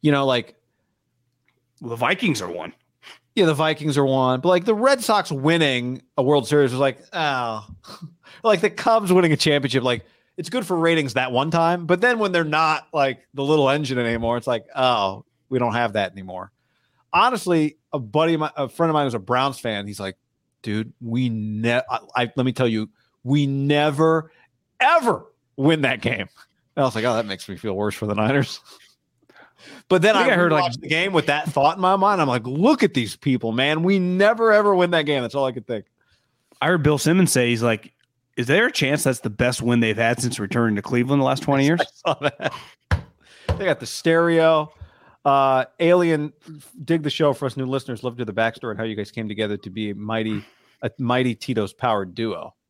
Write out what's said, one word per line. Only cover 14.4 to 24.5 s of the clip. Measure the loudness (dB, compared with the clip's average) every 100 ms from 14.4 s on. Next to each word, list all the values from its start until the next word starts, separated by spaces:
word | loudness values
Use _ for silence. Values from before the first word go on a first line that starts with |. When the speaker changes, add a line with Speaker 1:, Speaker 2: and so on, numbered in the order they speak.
| -2
Speaker 1:
like, | -4 -4 -2
oh, | 0 2 0 -4 -16 _ _
we | -2
don't | 0
have | 0 0
that | 0 -4
anymore. | -6 -14 -14 -16 _ _ _ _ _ _
Honestly, | 0 2 0 0 0 0 -6 _
a | -10
buddy | -4 0 0
of | 0
my, | -4 -6
a | -8
friend | -2 0
of |
mine | 0 -2
who's |
a | -4
Browns | -2 0 0 -4
fan, | -8 -8 -10
he's | -10
like, | -10 -10 _ _ _ _
"Dude, | -6 -6 -6 -12
we | -6 -2 -2
ne-, | -4 -6 -4 0 0 -2
I, | -8 -6 -4
I, | -4 -2
let | -2
me |
tell | 0 0
you, | 0 -6 _ _ _
we | -2 0 0
never, | -2 0 2 2 2 2 2 -2 _ _